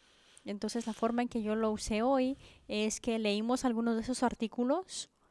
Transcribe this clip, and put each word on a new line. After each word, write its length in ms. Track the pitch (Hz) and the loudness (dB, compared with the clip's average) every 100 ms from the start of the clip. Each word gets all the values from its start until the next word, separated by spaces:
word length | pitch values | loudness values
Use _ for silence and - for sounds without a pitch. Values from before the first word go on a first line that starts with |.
| _ _ _ - | _ _ _ -14
Entonces, 440 | - 202 214 233 226 | -8 -6 -4 -4 -4
la 60 | |
forma 280 | 208 226 233 | 0 0 2
en 60 | 247 | 0
que 140 | 233 | -2
yo 120 | 214 | 0
lo 160 | 220 220 | 0 0
usé 320 | 214 - 214 | 0 -2 0
hoy 340 | 247 269 254 277 - - - | 4 4 2 -2 -10 -18 -6
es 340 | 214 220 - | -2 0 -2
que 200 | - 226 | -2 0
leímos 440 | 214 208 226 254 | 2 0 0 2
algunos 300 | 254 226 233 | 2 2 2
de 60 | 226 | 0
esos 240 | 226 254 | 0 0
artículos. 840 | 240 - 226 - 247 330 - - - _ _ | 0 0 -4 0 0 0 -2 -10 -12 _ _